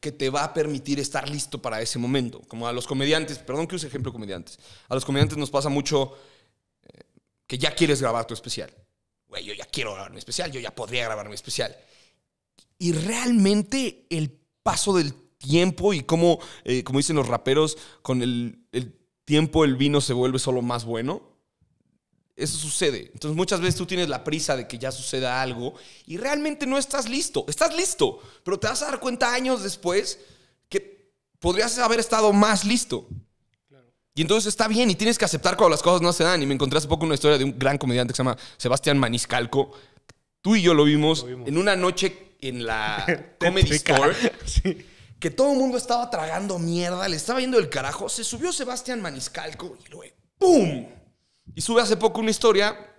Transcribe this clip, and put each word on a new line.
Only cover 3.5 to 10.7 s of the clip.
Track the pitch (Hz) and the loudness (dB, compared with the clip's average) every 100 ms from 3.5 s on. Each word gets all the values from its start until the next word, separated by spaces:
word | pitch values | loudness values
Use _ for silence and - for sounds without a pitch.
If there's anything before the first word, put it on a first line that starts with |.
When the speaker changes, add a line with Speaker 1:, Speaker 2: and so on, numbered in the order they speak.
| 139 165 | -6 -4
Speaker 1:
que | 180 | -6
use | 160 | -8
ejemplo | 131 127 | -8 -8
de | |
comediantes, | 117 101 92 85 - - - _ | -10 -12 -12 -14 -20 -20 -20 _
a | |
los | 131 | -6
comediantes | - 139 143 147 | -2 2 2 2
nos | 139 | -2
pasa | 143 143 | -2 0
mucho, | 139 139 151 131 - - _ _ _ _ _ | -2 0 0 0 -6 -20 _ _ _ _ _
eh, | _ - - _ _ _ _ | _ -20 -20 _ _ _ _
que | 131 | -2
ya | 151 | -2
quieres | - 165 139 | 2 2 4
grabar | 127 117 113 | 2 -2 -4
tu | |
especial. | 113 - - - _ _ _ _ _ _ | -8 -8 -10 -10 _ _ _ _ _ _
"Güey, | 95 | -14
yo | 92 | -12
ya | 104 - | -14 -10
quiero | - 113 | -6 -6
grabar | 95 98 | -8 -14
mi | - | -16
especial, | - 120 175 | -10 -8 -6
yo | 135 | -8
ya | 113 | -12